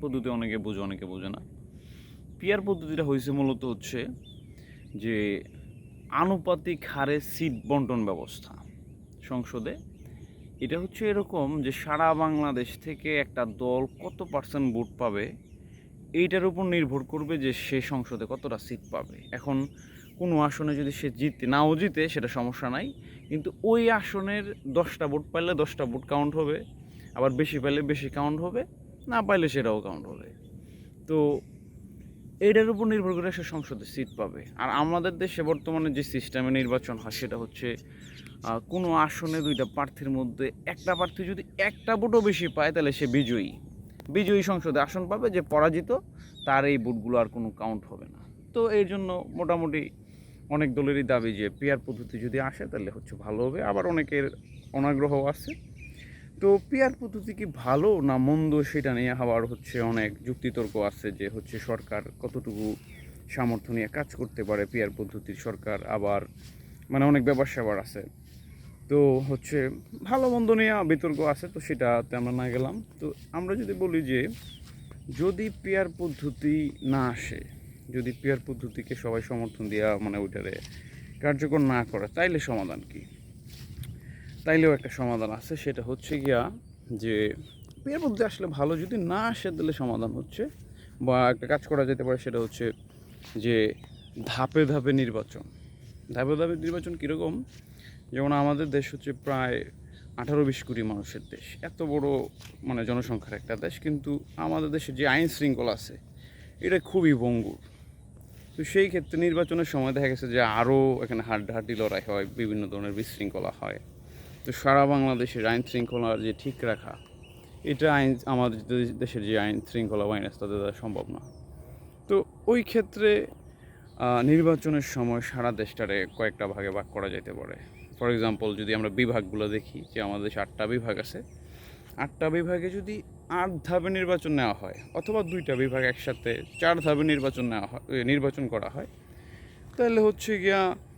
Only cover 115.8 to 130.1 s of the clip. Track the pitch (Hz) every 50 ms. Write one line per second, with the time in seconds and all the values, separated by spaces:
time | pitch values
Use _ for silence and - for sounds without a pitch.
115.8 | 120 - 123 120 117 113 110 107 107 110 107 - - 139 127 - 127 113 107 -
116.8 | - - - - - - - - - - - - - - - - - 156 139 131
117.8 | 151 156 147 143 135 135 131 123 - 135 131 123 123 120 110 110 - - 123 123
118.8 | 120 120 - - 127 120 - 117 101 104 110 107 101 107 104 - - - - 117
119.8 | 110 104 107 104 101 104 107 101 98 98 - - 104 98 104 101 101 101 104 -
120.8 | 113 110 95 92 - - - - - - - - - - - - - - - -
121.8 | - - - - - - 202 190 - - - - - 214 240 240 - - - 226
122.8 | 214 - - 202 214 208 208 208 - - - - - - - - - - - -
123.8 | - - - - 123 123 123 120 120 143 156 165 160 165 160 143 - 156 151 143
124.8 | 139 - - 127 120 120 117 117 117 - - 127 120 120 110 104 107 - - -
125.8 | 110 95 98 101 92 - - - 113 107 - - 104 98 98 101 98 98 95 101
126.8 | 95 - - 101 98 98 95 95 - 98 98 - - - - - - - - -
127.8 | - - - - 120 120 120 110 113 113 107 - 110 107 101 104 107 104 110 110
128.8 | 107 104 95 120 123 113 120 110 98 92 101 107 107 104 107 107 - - - -
129.8 | - - - 117 104 101